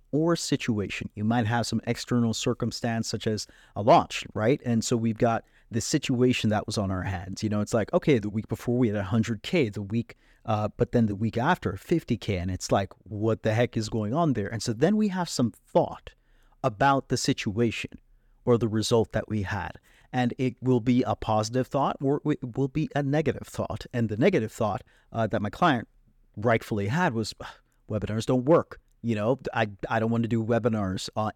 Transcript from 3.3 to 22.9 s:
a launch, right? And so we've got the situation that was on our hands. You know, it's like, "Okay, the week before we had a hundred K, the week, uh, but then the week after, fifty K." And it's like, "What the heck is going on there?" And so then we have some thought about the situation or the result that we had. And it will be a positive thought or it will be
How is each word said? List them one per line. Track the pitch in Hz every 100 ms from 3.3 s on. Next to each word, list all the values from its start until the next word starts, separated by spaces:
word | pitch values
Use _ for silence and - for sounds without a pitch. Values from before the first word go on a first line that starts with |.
| 107 - - -
a | -
launch, | 104 160 - - -
right? | - 110 147
And | - 113
so | - 120
we've | 113 107
got | 120 113 - _ -
the | 117
situation | - 151 - 120 127 123 113
that | 104 -
was | 110
on | 98
our | 95
hands. | 90 92 87 95
You | 107
know, | 104
it's | 104
like, | 117 98
"Okay, | 180 - 127
the | 104
week | 104 -
before | 110 - 120
we | 120
had | 104
a |
hundred | 95 113 113 110
K, | - 180 117
the | 104
week, | 101 113 - - _ _ -
uh, | 107 107 -
but | -
then | 123 113
the | 101
week | 110 113
after, | 135 180 - 82
fifty | - 170 - 120
K." | - 95
And | 92
it's | 90 -
like, | 113 98 -
"What | - 107 110 110
the | 110
heck | 107 123 120
is | 107
going | 113 104
on | 139 170
there?" | 113 98
And | 113
so | -
then | 110 160 214
we | 214
have | 185 175
some | - 240
thought | - _ 175 143 - - _ _ _ _ _
about | 127 101 139 139 -
the | 123
situation | - 135 - 98 117 - - - _ _ _ _
or | - 117
the | 113
result | 107 107 117 107
that | 110 -
we | 107
had. | 92 104 85 - _ _ -
And | 127 123 -
it | 127 113
will | 123 123
be | 113 123
a | 123
positive | 110 - 110 107 127 127
thought | 143 151 -
or | 135 143
it | 147 147 131 113
will | 139
be | 156 156